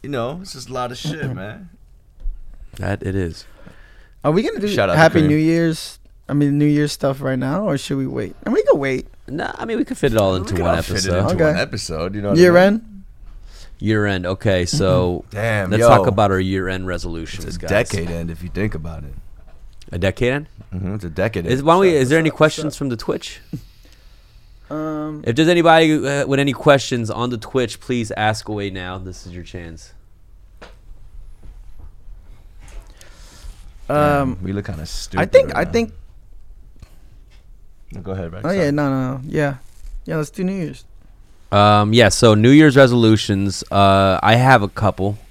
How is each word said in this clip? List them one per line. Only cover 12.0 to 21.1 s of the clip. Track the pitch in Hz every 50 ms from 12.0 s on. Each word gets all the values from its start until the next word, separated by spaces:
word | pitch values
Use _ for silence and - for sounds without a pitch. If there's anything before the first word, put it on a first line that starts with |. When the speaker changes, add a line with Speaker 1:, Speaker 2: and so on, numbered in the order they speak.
| 82 95 -
Speaker 1:
you | 104
know | 101 -
what | -
I | -
Speaker 2:
Year | 175 180 170
Speaker 1:
mean? | 175 185
Speaker 2:
end? | 196 208 220 - - - - - - - - - - - - - - - - - - - -
Speaker 3:
Year | - 104 110 107 104
end. | 104 98 92 90
Okay, | 87 98 - - 110 95 90 87
so | 87 - 147 98 92 92 92 90 87 90 82 - -
Speaker 1:
Damn, | - 101 107 117 110 104 98 92
Speaker 3:
let's | 104 110
Speaker 1:
yo. | 117
Speaker 3:
talk | 117 131 104 92
about | 123 101 101 107 101
our | 95 92
year | 95 95 95 95 92
end | 92 92 92 92
resolutions, | 92 90 85 87 90 82 82 82 78 85 101 -
Speaker 1:
It's | 80 85
a | 85
Speaker 3:
guys. | 87 82
Speaker 1:
decade | 95 107 123 - - 92 82 85
end | 85 85 82 82
if | 82 80 87
you | 87
think | - 92 101 107 -
about | 80 78 82 80 73 71
it. | 69 67 - - - - - - - - - - - - - - -
Speaker 3:
A | -
decade | 87 87 98 92 - 120 123 131
end? | 143 151 - - - - - -
Speaker 1:
Mm-hmm, | 90 95 90 101
it's | 107 98
a |
decade | 85